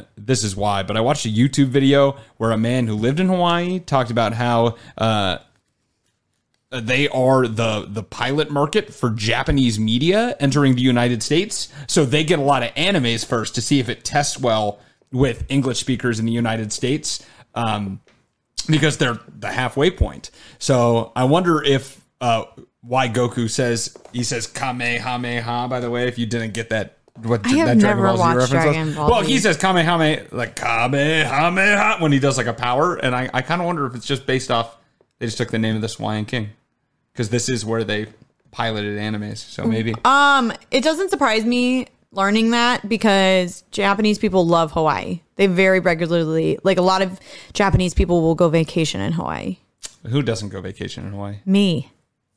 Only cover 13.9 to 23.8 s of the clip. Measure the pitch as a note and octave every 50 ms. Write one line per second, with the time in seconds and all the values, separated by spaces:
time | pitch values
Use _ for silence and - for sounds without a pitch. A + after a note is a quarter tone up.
13.9 | A2+ - - - D3 C#3+ C#3+ - - - B2+ A#2+ A2 G#2+ G#2+ G#2 - - _ _
14.9 | _ _ _ _ - B2+ C#3 C3 A#2 - - - C3+ C#3 C3 C3 A#2 - - -
15.9 | C3 G#2 - B2 A2+ A2 A2+ A2+ A#2 A#2+ A#2 A#2 A2+ A2+ A2 G#2 - - - B2
16.9 | C#3+ D#3 - - - - - - - - - _ - A#2 A#2 A2 G#2 G#2 G#2 F#2+
17.9 | G2 G2+ - _ _ _ _ _ _ _ _ _ _ - - - D#3+ D3 E3 D3+
18.9 | C#3 - C#3+ B2 A#2 G#2 - - - G#2+ G#2 G2 F#2+ B2 B2+ A#2+ - C3+ D3 F#3
19.9 | F#3 - - F2+ C#2 - - - - - - - - - - - C3+ B2 A#2+ A#2
20.9 | A#2 A2+ A2+ - - A#2 B2+ B2+ D3 F3 F#3 F3 D#3+ D3+ C#3 C#3 C3+ C3+ - -
21.9 | - - - _ _ - B2+ A#2+ A#2 A2 - - - - - - _ _ - A#2
22.9 | B2 C3 C3 B2 A2 B2 B2 A#2+ - B2 A#2 A2 - - C3 A#2+ A#2 A2+